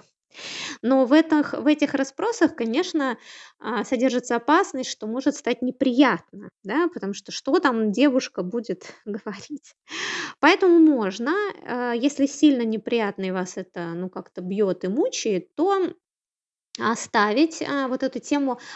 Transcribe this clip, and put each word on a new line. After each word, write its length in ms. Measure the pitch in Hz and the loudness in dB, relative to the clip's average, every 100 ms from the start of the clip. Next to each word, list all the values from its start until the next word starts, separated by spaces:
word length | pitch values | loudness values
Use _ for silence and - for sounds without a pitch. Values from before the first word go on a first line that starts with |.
| - _ _ - - - - 285 | -14 _ _ -18 -14 -12 -12 -4
Но 220 | 226 269 240 | 2 2 6
в 80 | |
этих, 400 | 302 320 302 285 | 4 4 2 0
в 140 | - 262 | 0 0
этих 260 | 302 277 262 | 2 0 -2
расспросах, 600 | 277 - 427 453 339 - | -4 -4 -4 2 0 0
конечно, 640 | 226 254 359 311 269 247 - - - _ | -2 -2 -2 -2 -2 -4 -12 -20 -20 _
а, 240 | - 226 208 | -6 -6 -2
содержится 500 | 247 262 240 - 233 | 0 0 0 -2 -2
опасность, 520 | - 330 381 262 262 | 2 2 2 -4 -8
что 160 | - 214 | -8 -8
может 280 | 240 277 294 | -2 -2 -2
стать 260 | 233 240 | -4 -2
неприятно, 840 | 254 247 277 240 262 180 - 196 190 - | -4 0 2 4 4 2 -6 -20 -20 -14
да, 260 | 190 269 339 | -4 -2 -2
потому 200 | 233 196 | -4 -8
что 180 | 196 - | -10 -12
что 280 | - - 330 | -8 0 2
там 320 | 285 226 220 | 2 2 0
девушка 520 | 196 285 254 - - | 2 2 2 -2 -6
будет 520 | 180 233 220 180 - - | -6 -6 -6 -10 -12 -16
<laughs> 80 | 220 | -12
говорить? 680 | 202 220 196 - 294 - _ - 349 - - 330 - | -10 -10 -14 -14 -14 -16 _ -14 -10 -8 -8 -10 2
Поэтому 380 | 302 392 370 339 | 2 4 6 8
можно, 520 | 311 262 196 190 240 392 415 - - | 8 6 0 -2 -2 -2 -2 -6 -8
э, 280 | 247 247 233 277 | -6 -4 -2 -2
если 220 | - 269 | 0 -2
сильно 360 | - 302 254 226 | 4 4 4 0
неприятно 580 | 220 - 233 202 202 190 | -4 -2 -2 -2 -4 -4
и 60 | |
вас 260 | 185 185 - | -4 -4 -8
это, 360 | 185 175 170 170 | -10 -8 -8 -6
ну, 140 | 185 | -8
как-то 320 | 185 - - | -10 -14 -12
бьёт 420 | 180 196 196 180 185 | -6 0 0 0 -2
и 40 | |
мучает, 680 | 233 494 - 247 185 - - | 0 -2 -2 -2 -2 -4 -2
то 220 | 359 392 359 - _ _ _ _ _ _ _ - | 0 2 -2 -6 _ _ _ _ _ _ _ -4
оставить, 840 | 226 226 - 226 208 226 320 - | -4 -4 -2 0 2 2 0 -2
а, 240 | 285 277 262 | -6 -4 -4
вот 140 | 254 | -4
эту 160 | 262 254 | -4 -6
тему 400 | - 285 277 240 - | -4 -2 -2 -4 -10